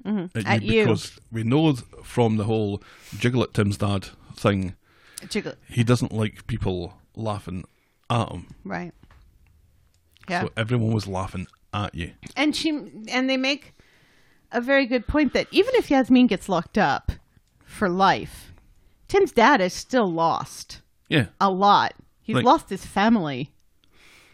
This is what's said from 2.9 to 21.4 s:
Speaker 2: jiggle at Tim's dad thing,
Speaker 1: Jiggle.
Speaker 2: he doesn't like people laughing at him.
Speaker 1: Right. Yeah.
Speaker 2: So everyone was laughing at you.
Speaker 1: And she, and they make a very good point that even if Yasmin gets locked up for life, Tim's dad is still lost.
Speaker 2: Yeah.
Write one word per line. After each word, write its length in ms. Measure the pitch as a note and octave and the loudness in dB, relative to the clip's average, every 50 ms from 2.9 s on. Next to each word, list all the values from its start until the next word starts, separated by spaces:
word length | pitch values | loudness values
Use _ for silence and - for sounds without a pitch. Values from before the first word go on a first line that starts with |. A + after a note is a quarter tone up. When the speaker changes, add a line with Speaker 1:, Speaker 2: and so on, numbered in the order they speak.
| - - - - - | -20 -20 -20 -16 -10
Speaker 2:
jiggle 260 | G#2 G#2 A#2+ B2 B2 A2 | -4 -2 0 0 0 0
at 120 | - - | 0 0
Tim's 220 | - G#2+ G2+ G2+ | 0 0 0 0
dad 320 | - - G2+ G2+ F#2+ F#2 - - - - - - | -2 -2 -2 -2 -4 -6 -10 -18 -20 -20 -20 -10
thing, 400 | - - A2+ G2+ G2 F#2+ F2+ F#2 - _ _ _ _ _ _ - - - F#3+ | -2 0 0 0 0 -2 -4 -8 -12 _ _ _ _ _ _ -20 -18 -12 -8
Speaker 1:
Jiggle. 260 | - G#3+ - D3+ - - _ - | -8 -8 -8 -8 -12 -14 _ -6
Speaker 2:
he 160 | - B2 A#2 | -2 0 2
doesn't 260 | A2+ B2 B2 B2+ - - | 4 2 2 2 -2 -4
like 340 | A2 A2 A2 - - - - | -4 -4 -4 -6 -10 -10 -8
people 500 | B2 A2 - G2+ F#2 F2+ F2 E2 - - _ _ - | -6 -4 -4 -4 -4 -6 -6 -10 -12 -18 _ _ -14
laughing 500 | - A2+ A2 G#2 G#2 - - F2+ F#2 - - _ _ _ _ _ _ _ - | -10 -8 -6 -8 -8 -8 -10 -12 -12 -12 -14 _ _ _ _ _ _ _ -4
at 180 | A#2 A#2+ A2 - - | -2 -2 -2 -4 -6
him. 160 | F2 E2+ - - - - | -12 -14 -16 -20 -18 -14
Speaker 1:
Right. 280 | F#3+ G3 F3 F3+ F3 - _ _ - - - - _ _ _ _ _ _ _ _ _ _ _ _ _ _ _ _ _ _ _ - - | -10 -10 -10 -10 -12 -16 _ _ -20 -20 -20 -20 _ _ _ _ _ _ _ _ _ _ _ _ _ _ _ _ _ _ _ -10 -6
Yeah. 140 | F#3 F3 F#3 | -4 -4 -4
Speaker 2:
So 80 | - - | -4 -4
everyone 360 | - A2+ G#2+ B2 A#2+ A2+ A2+ A2+ | -6 -4 -2 0 0 0 0 -2
was 140 | A2 G2 | -2 -4
laughing 400 | G2 F#2+ F#2 F#2+ G2 - F#2+ F2+ - _ _ _ _ - | -4 -6 -6 -6 -6 -8 -10 -12 -12 _ _ _ _ -6
at 220 | G#2 G#2 - - | -6 -6 -6 -6
you. 180 | E2 E2+ D2+ - - - - - | -8 -10 -10 -12 -18 -20 -12 -6
Speaker 1:
And 180 | - C#4+ D4+ - | -4 -2 -2 -2
she, 140 | - - E4 D4+ C#4+ G3 - - A3 G#3+ A3 | -2 -4 -4 -4 -4 -8 -12 -16 -18 -12 -6
and 220 | A#3 B3+ C4 C4 | -4 -2 -2 0
they 60 | C4+ | -2
make 360 | C4 C4 C4+ C#4+ - - - _ _ _ _ _ _ _ _ _ _ _ _ _ _ _ - | -2 -2 -2 -4 -4 -8 -18 _ _ _ _ _ _ _ _ _ _ _ _ _ _ _ -8
a 100 | - A#3+ | -6 -4
very 260 | A#3+ B3+ C#4 C4+ C#4 | 0 2 2 2 2
good 200 | A3 B3+ B3+ G#3+ | 2 0 -2 -2
point 260 | - - D4+ D4+ - - | 0 0 2 2 2 2
that 140 | G3+ - - - | -2 -2 0 2
even 220 | D4 G4 B4 C5 | 2 2 2 2
if 120 | A#4 D4+ - | 0 2 4
Yasmin 360 | D4 C4 B3+ - B3+ B3 B3+ | 4 4 4 6 6 6 6
gets 220 | A#3+ G3+ F3 - - | 6 2 0 -2 -2
locked 280 | F#3+ E3 E3+ - - A3 | -2 -2 -2 -2 0 2
up 340 | F#3+ D3 C3 - - - - - _ _ _ _ _ _ _ _ _ | 2 2 0 -2 -4 -6 -8 -8 _ _ _ _ _ _ _ _ _
for 240 | - - - A3 F#3 | -16 -8 -4 -2 -2
life, 640 | F3 F#3 F#3+ F#3+ D#3+ A2+ - - - - - - - - _ _ _ _ _ _ _ _ _ - | 2 2 4 4 4 2 -2 -10 -14 -18 -20 -20 -20 -20 _ _ _ _ _ _ _ _ _ 0
Tim's 240 | - G4+ G4+ D#4 - | 2 2 2 4 4
dad 280 | - G#3 B3 D4 A#3 | 4 6 6 6 4
is 120 | F#3 F3+ - | 2 0 -4
still 380 | - - - - B3+ A3 F#3+ | -6 -8 -2 0 0 0 0
lost. 720 | E3 E3 E3 D#3+ C#3 - - - - - - - - - _ _ _ _ _ - | 0 0 0 0 0 -2 -6 -10 -14 -18 -18 -18 -18 -20 _ _ _ _ _ -2
Speaker 2:
Yeah. 180 | - D#3 A#2 - - - | 0 0 0 0 -2 0